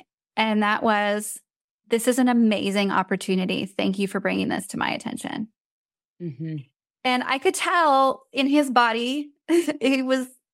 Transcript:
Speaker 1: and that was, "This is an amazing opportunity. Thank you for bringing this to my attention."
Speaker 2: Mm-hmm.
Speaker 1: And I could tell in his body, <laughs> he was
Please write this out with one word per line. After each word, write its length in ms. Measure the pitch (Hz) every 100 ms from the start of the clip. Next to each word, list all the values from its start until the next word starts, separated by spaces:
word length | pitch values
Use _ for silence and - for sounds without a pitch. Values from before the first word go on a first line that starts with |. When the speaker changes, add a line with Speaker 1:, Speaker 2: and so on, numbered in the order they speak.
| _ _ _ -
Speaker 1:
and 260 | 220 214
that 200 | 208 214
was, 580 | 226 208 208 208 214 - _ _ _ _ _
"This 200 | 233 254
is 120 | 247
an 100 | 247
amazing 640 | 240 220 202 196 196 196
opportunity. 720 | 185 185 190 - 190 185 185 190
Thank 340 | - 196 190
you 80 | 196
for 120 | 196
bringing 280 | 185 190 190
this 180 | - -
to 80 | -
my 120 | -
attention." 580 | - - - - - 220 _ _ _ _ _ _ _
Speaker 2:
Mm-hmm. 360 | 175 127 160 156 127 _ _ _ 254
Speaker 1:
And 180 | 254 -
I 120 | 269
could 140 | 370 -
tell 680 | 339 359 311 269 269 - _
in 140 | 262 277
his 220 | 294 277
body, 600 | 240 233 226 240 285 294 _ -
<laughs> 340 | 339 330 294
he 200 | 262 269
was 260 | 254 262 254 - _